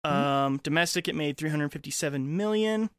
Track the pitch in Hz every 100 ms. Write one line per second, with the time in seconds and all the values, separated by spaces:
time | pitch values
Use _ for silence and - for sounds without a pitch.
0 | 151 143 143 139 139 135 147 156 170 180
1 | 175 156 147 143 156 151 147 151 143 -
2 | 156 139 135 170 208 214 220 220 220